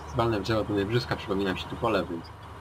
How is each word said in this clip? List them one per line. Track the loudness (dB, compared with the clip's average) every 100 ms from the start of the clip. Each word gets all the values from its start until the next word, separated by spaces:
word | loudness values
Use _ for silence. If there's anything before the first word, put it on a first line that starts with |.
| -4
zwalnę | 0 2 2
w |
drzewo, | 2 2
to | 2
mnie | 2
brzuska, | 4 2 0 -4
przypomina | -2 0 0
mi | 0
się | -4
tu | -2
pole, | 2 2
więc... | 0 -6 -8 -14 -14 -14